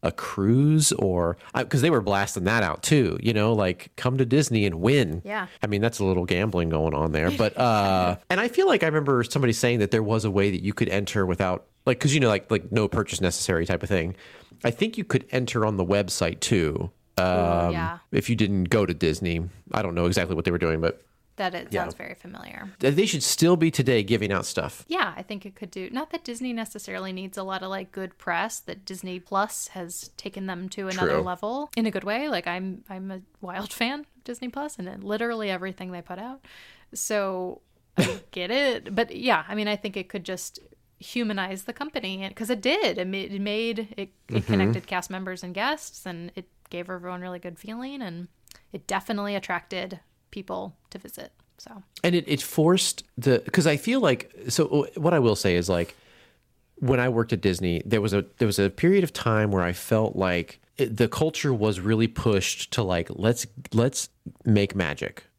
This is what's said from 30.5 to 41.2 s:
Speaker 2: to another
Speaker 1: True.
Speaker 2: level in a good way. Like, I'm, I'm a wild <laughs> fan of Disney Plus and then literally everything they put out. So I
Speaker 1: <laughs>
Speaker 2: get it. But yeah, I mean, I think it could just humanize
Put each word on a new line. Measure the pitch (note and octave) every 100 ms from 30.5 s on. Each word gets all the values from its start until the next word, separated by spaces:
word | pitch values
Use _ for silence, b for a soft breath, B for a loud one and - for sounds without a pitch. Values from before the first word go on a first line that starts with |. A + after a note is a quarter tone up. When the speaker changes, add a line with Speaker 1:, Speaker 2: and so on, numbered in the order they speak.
| F3+ F#3
Speaker 2:
to | - F#3+
another | F#3 F#3
Speaker 1:
True. | D#3
Speaker 2:
level | F3+ F3+ G#3 B3+ D4 -
in | A3
a |
good | G3
way. | F#3+ A3 D4+
Like, | G#3 F3
I'm, | F3 F#3+ F#3 -
I'm | F#3+ F#3+
a | F#3 F#3+ _
wild | F3+ F3+ G3+
<laughs> | -
fan | A#3 D4
of | D4 _
Disney | - A#3+ B3+
Plus | B3+ D4 -
and | F3+
then | G3
literally | G3 G#3+ A#3 A3+ G#3+
everything | F#3 F#3+ F#3 F#3
they | F3+
put | E3+ F3+
out. | A3+ C4+ B B B B B
So | - - G#3+ G3 F#3 F3+ - _ _ _ -
I | - G3+ -
Speaker 1:
<laughs> |
Speaker 2:
get | - F3+
it. | B3 C#4+ A3+ -
But | G3 A#3 -
yeah, | B3 F3+ E3
I | G#3
mean, | G#3
I | G#3
think | G3+ G3
it | F#3
could | G3+ E3+
just | F#3 - - - _ _ _
humanize | - A#3+